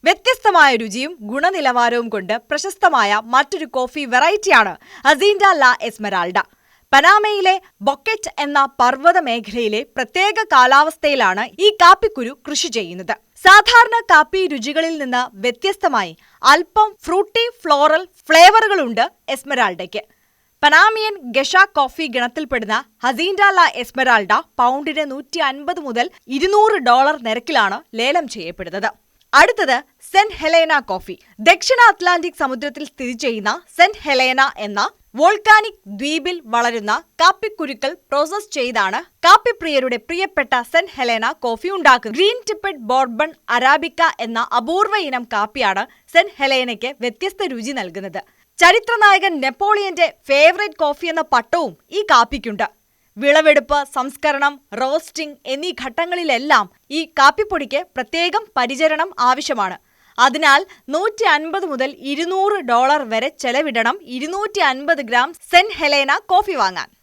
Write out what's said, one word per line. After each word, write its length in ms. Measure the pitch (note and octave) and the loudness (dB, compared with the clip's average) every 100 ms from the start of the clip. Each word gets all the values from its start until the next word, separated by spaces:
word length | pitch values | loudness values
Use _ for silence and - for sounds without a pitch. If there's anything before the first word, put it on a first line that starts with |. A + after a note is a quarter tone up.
വ്യത്യസ്തമായ 720 | - G4 B4+ B4+ - F4 C#4+ A#3 | 0 0 -2 0 2 4 4 2
രുചിയും 400 | A3+ G#3+ C#4+ E4+ | -4 -8 -10 -10
ഗുണനിലവാരവും 880 | G#3 C4 E4+ F#4+ C#4 B3 A#3+ A#3+ A#3 | -10 -2 -2 0 -2 0 0 -2 -4
കൊണ്ട് 320 | G#3 F#3 A3+ _ | -8 -6 -8 _
പ്രശസ്തമായ 720 | D4+ G4 - F4+ C4+ G3+ G#3 | -6 -6 -2 0 2 0 -2
മറ്റൊരു 400 | A3+ C4 C#4+ F#4 | 0 -2 0 -6
കോഫി 400 | D4+ C4 B3+ D4+ | -6 -6 -6 -6
വെറൈറ്റിയാണ് 720 | C4+ B3 D#4+ G#4 G#4+ B3 G3+ E3 _ - C4+ | -2 2 2 0 4 4 4 -4 _ -2 0
ഹസീൻഡ 340 | D4 G4+ G4+ G4+ | 4 2 4 2
ലാ 240 | D4 B3+ B3 | 4 2 2
എസ്മറാൾഡ. 560 | A3+ G#3+ G#3 F#3+ F3 F#3+ F3+ _ _ _ _ | -6 -8 -6 -4 -2 -2 -4 _ _ _ _
പനാമയിലെ 680 | C#4 E4 G#4 G#4+ G#4 F#4 F#4 _ _ | 4 6 4 2 0 0 0 _ _
ബൊക്കറ്റ് 500 | G#3+ C#4+ - A4 - - | -4 -4 -6 -6 -8 -8
എന്ന 300 | C#4+ C#4+ C#4 - | -2 0 0 2
പർവ്വത 380 | B3 C4 D4 F4+ | 0 4 2 2
മേഖലയിലെ 680 | C#4+ A#3 G#3 A#3 A3+ G#3 - - | -2 -6 -6 -6 -4 -4 -8 -8
പ്രത്യേക 480 | B3+ F4+ G4+ G#4+ G#4+ | -6 -2 -2 -2 2
കാലാവസ്ഥയിലാണ് 960 | C4+ B3+ C#4 D4+ - D4+ C#4 G3+ F#3+ A#3+ - | 4 4 2 0 -2 -2 0 0 -2 -8 2
ഈ 100 | G#4 | 0
കാപ്പിക്കുരു 680 | G#4+ F4 F#4+ G#4+ C#4 A#3 C#4+ - | 6 6 6 2 -4 -10 -10 -10
കൃഷി 180 | D4 E4 | -6 -4
ചെയ്യുന്നത്. 480 | A3+ F3 F3+ F#3 G#3 _ _ | -6 -8 -12 -8 -10 _ _
സാധാരണ 560 | F#4 G4+ G#4+ A#4+ A#4 A4+ A4+ | 6 6 8 4 4 0 4
കാപ്പി 360 | D#4+ D#4 F#4+ F#4 | 4 4 -2 -4
രുചികളിൽ 520 | C#4+ A#3 D4 E4 D#4+ | -4 -4 -4 -4 -6
നിന്ന് 240 | C4 B3 B3 | -4 -4 -4
വ്യത്യസ്തമായി 840 | G3 A#3+ A#3+ F#4+ G4 F#4+ A#3+ F3+ D#3+ _ _ | -4 -6 -2 -4 -2 -2 -2 -4 -12 _ _
അല്പം 540 | B3 D4+ F4 G#4+ G#4+ - | 4 4 2 0 0 -2
ഫ്രൂട്ടി 400 | - F4+ G#4 A#4 A#4 A#4 | -4 -2 -2 -2 -4 _
ഫ്ലോറൽ 460 | E4 C#4+ D4+ D#4+ F#4 _ - | -2 2 4 2 -4 _ 2
ഫ്ലേവറുകളുണ്ട് 840 | D#4+ F4+ A4 A4 G4 B3+ A3+ C4+ _ - | 6 8 6 2 -2 -2 -2 -4 _ -10
എസ്മറാൾഡയ്ക്ക്. 720 | C4 C#4 C4+ G#3 F3+ F#3 G#3+ - _ _ _ _ _ | -10 -6 -2 -2 -4 -10 -12 -14 _ _ _ _ _
പനാമിയൻ 540 | D4 D#4 G#4 A4 G#4+ G4+ | 4 6 4 2 -6 -8
ഗഷ 340 | B3 A#3+ C#4 F#4 G4+ D#4 | -6 -4 0 2 2 2
കോഫി 300 | C4 - D#4 | -4 -4 -6
ഗണത്തിൽപ്പെടുന്ന 800 | B3 A#3+ C#4 D4 B3+ G#3+ A3 C#4+ _ | -4 -6 -6 -6 -6 -4 -6 -6 _
ഹസീൻഡ 340 | A#3+ B3+ F4 G4 G4+ | -4 -2 -4 2 2
ലാ 200 | F#4+ - | 4 2
എസ്മറാൾഡ 580 | - A#3 B3+ C4 A3+ F#3+ G#3+ - - | 0 -10 -4 2 2 2 -2 -2 -2
പൗണ്ടിന് 520 | A#3+ C4+ D4 D4+ D4 | 0 0 -6 -6 -6
നൂറ്റി 280 | C4+ - E4+ | -10 -10 -4
അൻപത് 420 | C#4 C4+ D4 F4+ | -4 -4 -8 -8
മുതൽ 300 | D4 A#3 F4+ _ - | -6 -4 -4 _ -10
ഇരുന്നൂറ് 500 | C4+ F4+ G#4 G#4+ G#4+ | -4 2 4 4 2
ഡോളർ 380 | B3 B3 C#4 D#4 | 2 2 2 0
നിരക്കിലാണ് 600 | A3+ A#3 A#3+ C#4+ G3 F#3+ _ | -6 -6 -2 0 0 -2 _
ലേലം 340 | A3+ B3 E4+ C#4+ | -4 -2 -2 -4
ചെയ്യപ്പെടുന്നത്. 600 | A3 E3 F3 E3+ F#3+ G#3 _ _ _ _ | -12 -14 -14 -12 -6 -8 _ _ _ _
അടുത്തത് 480 | C4+ F4+ G#4+ D4+ B3 - _ - | 4 4 2 -2 -2 -4 _ -2
സെന്റ് 220 | F#4+ G#4+ | 0 0
ഹെലേന 440 | E4+ D#4+ E4 D#4+ D4 | -2 0 2 2 0
കോഫി. 400 | - F#3 - - _ - | -2 -10 -8 -18 _ 0
ദക്ഷിണ 400 | A3 G4 - B4+ A#4 | 2 2 2 4 4
അറ്റ്ലാന്റിക് 520 | G4+ F4+ F4 E4+ - | 4 0 0 -2 -6
സമുദ്രത്തിൽ 440 | C#4 B3+ D4 C#4 | -6 -4 -8 -10
സ്ഥിതി 280 | D4 _ B3 | -16 _ -10
ചെയ്യുന്ന 500 | A#3 C4+ A3 G#3 D#4 _ - | -6 -6 -4 -4 -6 _ 2
സെന്റ് 200 | F4+ G#4+ | 2 2
ഹെലേന 500 | D4 C4 B3+ C4 C4 - | -4 0 0 2 -2 -2
എന്ന 340 | G#3 G3+ A#3 _ _ | -8 -4 -4 _ _
വോൾക്കാനിക് 640 | A3+ E4 G#4 G#4+ G#4+ G#4+ G#4 G3 | 0 2 2 4 4 2 -14 -20
ദ്വീപിൽ 560 | G3+ C#4 D#4 D4+ F4 | -10 -6 -4 -6 -10
വളരുന്ന 600 | A#3+ A#3 A#3+ A#3 G#3 B3 _ - | -4 -2 -2 -4 -4 -4 _ 0
കാപ്പിക്കുരുക്കൾ 760 | E4+ F#4+ A4 G#4+ D4 A3+ C#4 F4+ _ | 0 0 -8 -8 -10 -6 -8 -8 _
പ്രോസസ് 420 | C#4+ D#4 G4+ G#4 | -4 -2 -6 -8
ചെയ്താണ് 520 | D4 B3 A3 F#3+ A3 F4 _ | -6 -4 -2 -2 -4 -10 _
കാപ്പിപ്രിയരുടെ 720 | E4 G#4 A#4+ - E4 C#4 B3+ A#3 | 6 6 4 -4 -2 -2 -2 -6
പ്രിയപ്പെട്ട 640 | - E4+ F#4+ F4 C4+ B3+ | -8 -6 -4 -4 -2 -4
സെന്റ് 300 | A3+ E4 F#4 | 0 -2 -2
ഹെലേന 380 | - B3 A3+ A#3 | -6 -4 -2 -4
കോഫി 360 | D#4+ A#3+ A3+ F4 | -4 -6 -6 -6
ഉണ്ടാക്കുന്നത്. 500 | G4 C#4 B3 A3 A#3+ | 0 2 2 -2 -2
ഗ്രീൻ 240 | G4 A#4+ A4 | -2 -2 -8
ടിപ്പറ്റ് 300 | G#4+ G4 D4+ | -8 -8 -10
ബോർബൺ 540 | A3 B3+ C4 A3+ D#4 - - | -4 -2 -2 -4 -6 -6 -4
അരാബിക്ക 540 | A#3+ C4 D4 E4 - E4 - | 0 2 2 -2 -2 -2 -2
എന്ന 260 | A3+ A3+ A#3 A#3+ | -8 -6 -2 -4
അപൂർവ 400 | A#3+ F4+ G#4 G#4 | -2 -2 -2 -2
ഇനം 280 | D#4 B3+ A#3 | -4 -8 -6
കാപ്പിയാണ് 540 | G#3+ G#3 C#4 G#3+ F#3+ B3 _ _ | -6 -6 -2 -2 -2 -6 _ _
സെന്റ് 200 | - G#3 - | -2 -2 -4
ഹെലേനയ്ക്ക് 580 | C#4 C4 B3 A3+ A#3+ C#4 | -2 0 -2 -8 -10 -8
വ്യത്യസ്ത 460 | A#3+ - F#4+ F#4+ F#4 | -8 -6 -10 -6 -8
രുചി 260 | A#3+ A3 | -6 -8
നൽകുന്നത്. 500 | C4 F#3 F3 F#3+ E3+ - _ _ - | -8 -10 -12 -12 -14 -16 _ _ 2
ചരിത്രനായകൻ 840 | F4 A4 A#4 A#4 G#4 G4 F#4+ D#4 | 4 4 0 2 4 4 0 -2
നെപ്പോളിയന്റെ 760 | C4+ B3+ G4+ G#4 G4 E4 E4 _ - | -6 -4 0 0 -2 -2 -2 _ -2
ഫേവറേറ്റ് 460 | C#4 D#4 F4+ G#4 | 4 4 4 -8
കോഫി 320 | - D4+ D4 E4+ | -4 -4 -4 -6
എന്ന 180 | D#4+ D#4+ | -6 0
പട്ടവും 440 | A#3+ A3+ E4+ C4+ D#3+ _ | -2 0 -4 -4 -10 _
ഈ 120 | F#4 | -8
കാപ്പിക്കുണ്ട്. 640 | G#4 C4 A#3 C#4 A3+ G#3 G#3+ _ _ _ _ G#3 | 2 2 2 -4 -10 -6 -8 _ _ _ _ -4
വിളവെടുപ്പ്, 680 | C#4 D4+ D#4 D4 A#3+ D4 C#4 | 2 4 4 2 0 -4 -2
സംസ്കരണം, 680 | C4+ C4 C4+ D4+ C#4 C#4+ C#4+ _ | -8 -8 -4 -4 0 -2 -4 _
റോസ്റ്റിംഗ് 600 | G#3 C4 D#4 - - D4+ C#4+ - | -6 -4 -4 -6 -12 -12 -12 -10
എന്നീ 260 | C#4 F4+ - | -8 -8 -8
ഘട്ടങ്ങളിലെല്ലാം 880 | C4 A#3 E4+ F4+ E4 A#3+ D4 B3+ F#3+ _ _ | -8 -6 -4 -4 -2 -4 0 0 0 _ _
ഈ 140 | D4 | -8
കാപ്പിപ്പൊടിക്ക് 800 | D#4+ - C#4 - G#4+ F4 B3+ C#4 F4+ - | -6 2 2 2 -4 -4 -4 -6 -6 -10
പ്രത്യേകം 500 | B3 E4 F4 G#4+ G#4+ - | -6 -4 -2 -4 -4 -4
പരിചരണം 580 | B3 C4 D#4 D#4 F4 - | -4 0 0 0 -4 0
ആവശ്യമാണ്. 600 | B3 B3+ - B3 F#3+ F3 _ _ _ - | 0 0 -4 -4 -4 -8 _ _ _ 0
അതിനാൽ 480 | C4 C#4+ D4+ C#4 F#4+ - - | 0 2 4 2 0 -16 -8
നൂറ്റി 360 | D4+ G#4+ G#4+ | -4 -4 -2
അൻപത് 420 | G#4+ D4 D#4+ F#4+ F4 | 0 0 -2 -6 -6
മുതൽ 300 | C4 C4 - | -6 -6 -6
ഇരുന്നൂറ് 540 | C4+ C#4+ E4+ F#4+ G4 | -8 -6 -4 -2 -2
ഡോളർ 560 | G4+ B3+ A#3+ C4 D4 A#3+ | -2 0 0 2 0 -2
വരെ 200 | A3 C4+ _ | -6 -6 _
ചെലവിടണം 600 | B3+ C4 D#4 A#3 A3+ G4 | -4 -4 -2 -2 -2 -4
ഇരുന്നൂറ്റി 580 | C#4 B3+ D4+ F#4+ G#4+ G#4 | -10 -12 -8 -8 -8 -2
അൻപത് 420 | D4 C4 C#4+ D#4 | -2 -2 -4 -4
ഗ്രാം 320 | A#3 A#3+ C#4 E4+ - | -2 -2 -2 -8 2
സെന്റ് 240 | F4 G#4 | 2 2
ഹെലേന 460 | D#4+ D4 C#4+ C#4 D#4+ - | -4 -2 0 0 -2 0
കോഫി 260 | F#4 G4 | 0 0
വാങ്ങാൻ. 360 | D4+ F#3+ F3+ B2 _ | -2 -2 -4 -12 _